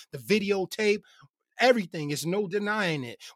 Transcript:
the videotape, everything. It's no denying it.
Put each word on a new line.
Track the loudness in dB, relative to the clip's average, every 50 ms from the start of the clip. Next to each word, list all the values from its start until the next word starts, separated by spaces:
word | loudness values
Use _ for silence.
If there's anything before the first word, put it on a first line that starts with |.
| -18 _
the | -16
videotape, | -16 0 2 2 2 4 2 0 0 0 -4 -4 0 2 2 2 0 -2 _ _ _ -20 _ _ _ _ _ _
everything. | 2 4 4 6 4 2 -4 -6 -6 -4 -4
It's | -4 -2 -2
no | -2 0 0 -2
denying | -2 -2 -2 -2 -2 -2 0 0 0 0 -2 -4
it. | -8 -10 -14 -16 -20 -4